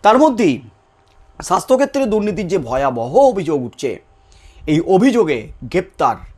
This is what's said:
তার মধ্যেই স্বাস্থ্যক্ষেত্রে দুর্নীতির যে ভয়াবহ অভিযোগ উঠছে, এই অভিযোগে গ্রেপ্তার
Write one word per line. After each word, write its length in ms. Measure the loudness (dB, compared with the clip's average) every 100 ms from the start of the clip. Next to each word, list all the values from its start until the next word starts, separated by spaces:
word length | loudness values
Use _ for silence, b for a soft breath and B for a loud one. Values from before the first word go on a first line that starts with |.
তার 160 | 4 6
মধ্যেই 360 | 4 2 0 -2 -8 _ _ _ _ _ _ _
স্বাস্থ্যক্ষেত্রে 640 | -4 -4 0 0 2 -2 -2
দুর্নীতির 460 | -2 -2 -4 -4
যে 60 | -4
ভয়াবহ 540 | -2 -2 -2 -4 -2 2 2
অভিযোগ 340 | 2 -4 -4
উঠছে, 300 | -6 -8 -8 -8 _ _ _ b b b
এই 180 | -4 -2 2
অভিযোগে 520 | 2 4 2 0 -2 -8 -16
গ্রেপ্তার 540 | -6 -6 -6 -2 -2 -2 -12